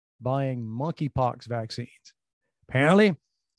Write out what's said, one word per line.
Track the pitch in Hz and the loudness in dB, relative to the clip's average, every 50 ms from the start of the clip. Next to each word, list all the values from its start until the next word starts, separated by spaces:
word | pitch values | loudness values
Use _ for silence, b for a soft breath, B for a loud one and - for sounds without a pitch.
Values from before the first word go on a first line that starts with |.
| _ _ _ - | _ _ _ -8
buying | 113 123 131 139 135 135 131 123 113 | -4 -2 -2 -2 -2 -2 -4 -6 -8
monkeypox | 110 110 120 139 165 160 - 160 135 - 131 131 120 - 123 - | -8 -8 -6 -6 -6 -6 -4 -6 -4 -2 0 0 0 -2 -4 -8
vaccines. | 110 120 117 110 110 - - 120 - _ _ _ - _ _ _ _ _ _ _ _ _ _ _ - | -8 -6 -6 -6 -8 -10 -12 -12 -12 _ _ _ -20 _ _ _ _ _ _ _ _ _ _ _ -4
Apparently, | - 131 143 156 185 202 214 202 156 - _ _ _ _ _ _ _ | 0 2 4 6 6 6 6 4 2 0 _ _ _ _ _ _ _